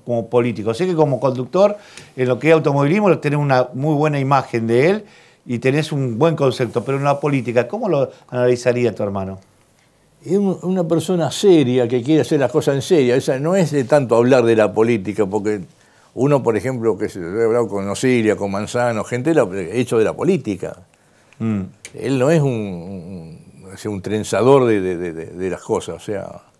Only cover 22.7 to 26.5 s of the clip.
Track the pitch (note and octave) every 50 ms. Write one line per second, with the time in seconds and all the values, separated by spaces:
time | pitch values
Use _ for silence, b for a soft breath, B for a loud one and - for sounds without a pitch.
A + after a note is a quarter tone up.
22.7 | F#2 E2+ E2 F#2+ G2 F#2 D#2+ F2+ G2 F2+ D#2+ D#2+ D#2+ - - - - - F#2+ F#2
23.7 | F#2 - - G#2+ G#2 F#2+ - G#2+ G#2 G#2+ G2+ - - G2 A2 B2+ C#3 C#3 B2+ A#2
24.7 | A2 G2+ F#2 F#2 F2+ E2+ F2+ F2 D#2 D#2+ D#2 - - F2 F#2 F#2 F2 E2 - -
25.7 | A2+ F#2 - - E2 E2 - - G#2 F#2 F2+ - - F2 - _